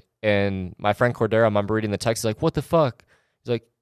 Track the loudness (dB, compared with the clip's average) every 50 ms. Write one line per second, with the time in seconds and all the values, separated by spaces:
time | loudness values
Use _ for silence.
0 | -14 _ _ _ -2 0 2 2 2 0 -2 -4 -6 -8 -8 -4 -2 -2 0 2
1 | 0 0 0 0 -2 0 2 4 2 4 2 0 0 0 -2 -2 -2 -2 -4 -2
2 | -2 -2 -2 -2 -2 -4 -2 -2 -2 -2 -2 -2 -2 0 2 2 2 2 0 _
3 | _ _ _ _ _ _ _ _ -8 -6 -6 -6 -6 _ _ _